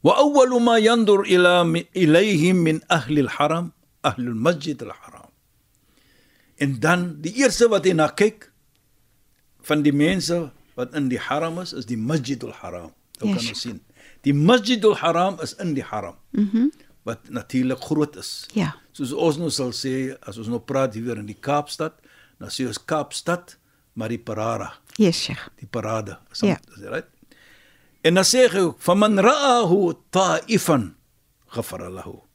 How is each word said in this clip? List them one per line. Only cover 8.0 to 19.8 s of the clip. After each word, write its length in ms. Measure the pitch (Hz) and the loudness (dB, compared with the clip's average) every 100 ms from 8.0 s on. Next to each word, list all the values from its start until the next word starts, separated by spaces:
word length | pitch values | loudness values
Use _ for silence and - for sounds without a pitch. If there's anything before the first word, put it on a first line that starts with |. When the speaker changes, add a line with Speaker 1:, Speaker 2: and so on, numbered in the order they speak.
| 151 | 0
Speaker 1:
kyk, 440 | - 208 220 - _ _ _ _ _ _ _ _ _ _ _ | 2 0 0 -20 _ _ _ _ _ _ _ _ _ _ _
van 180 | - 151 | -2 2
die 80 | 147 | 2
mense 580 | 143 151 185 165 170 151 - _ - | 2 2 0 -2 -4 -4 -14 _ -10
wat 180 | 123 151 | -6 -4
in 140 | 135 | -2
die 100 | 123 | -4
haram 400 | - 147 165 165 | -4 -4 -4 -6
is, 140 | 180 | -10
is 120 | - 110 | -12 -8
die 120 | 117 | -6
Masjid 440 | 113 156 127 131 | -2 -2 -2 -8
al-Haram. 480 | 117 - 92 87 80 _ _ - | -8 -14 -14 -14 -16 _ _ -6
Nou 100 | 208 | -2
Speaker 2:
Ja, 20 | |
Speaker 1:
kan 0 | |
ons 100 | 196 | -2
Speaker 2:
Sheikh. 140 | 117 104 | -4 -8
Speaker 1:
sien. 240 | 120 110 _ _ - - | -10 -12 _ _ -20 -6
Die 120 | 143 | 0
Masjid 500 | 143 160 247 208 247 202 | 2 4 4 2 2 2
al-Haram 540 | - 160 170 185 185 | 2 0 0 0 -2
is 120 | 156 - | -10 -8
in 180 | 180 | -6
die 100 | 139 | -4
haram, 320 | - 107 92 - _ | -6 -10 -10 -16 _
Speaker 2:
Mhm. 340 | - 208 220 269 - _ _ | -2 0 2 0 -2 _ _
Speaker 1:
wat 260 | - 113 - | -10 -10 -10
natuurlik 500 | 120 - 127 127 127 | -12 -4 -2 -2 -4
groot 360 | - 151 147 92 | -4 -2 -2 -4
is. 320 | - - - | -14 -14 -8
Speaker 2:
Ja. 220 | 214 160 - _ | -4 -4 -6 _
Speaker 1:
Soos 200 | - 131 | -10 -8
ons 240 | 147 165 147 | 0 0 0
nou 120 | 170 | -4
sal 200 | - 127 | -4 -6
sê, 460 | 113 | -6